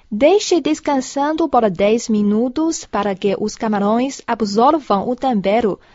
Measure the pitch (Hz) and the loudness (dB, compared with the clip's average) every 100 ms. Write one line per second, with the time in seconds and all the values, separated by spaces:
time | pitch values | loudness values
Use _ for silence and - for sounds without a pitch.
0 | _ 208 277 403 - 349 285 302 - 269 | _ 2 4 4 2 0 0 -2 0 0
1 | 254 - 285 311 330 247 226 170 202 226 | -2 -4 -2 0 0 2 2 0 0 0
2 | - 214 208 208 254 247 320 320 - 214 | 0 0 2 2 0 0 -2 -2 -6 -4
3 | 202 190 202 190 214 - 226 208 202 226 | -4 -2 -2 -2 -4 -4 -2 0 0 0
4 | 262 262 - 233 214 196 247 320 262 202 | -2 -6 -8 -4 -2 2 4 2 0 -2
5 | - 247 269 226 190 214 233 175 - | -2 -2 -2 0 0 0 0 -4 -10